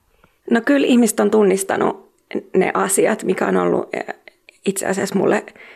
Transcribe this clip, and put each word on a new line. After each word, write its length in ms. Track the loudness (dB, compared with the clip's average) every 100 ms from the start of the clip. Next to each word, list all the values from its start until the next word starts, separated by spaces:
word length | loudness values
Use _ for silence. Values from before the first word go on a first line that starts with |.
| _ _ _ _ -2
No 100 | -2
kyllä 260 | 2 2 4
ihmiset 320 | 4 2 2
on 120 | 2
tunnistanut 840 | 4 4 2 -2 -2 -2 -4 -14 _ -12 -10 -4 0
ne 160 | 0
asiat, 500 | 0 -2 2 0 0
mikä 240 | -2 -2 0
on 100 | 0
ollut 320 | 0 0 -4 -8 -10 -14 -20 _ _ _ -6
itse 200 | -4 -4
asiassa 300 | -4 -2 0
mulle 280 | 0 -2 -6 -18 -20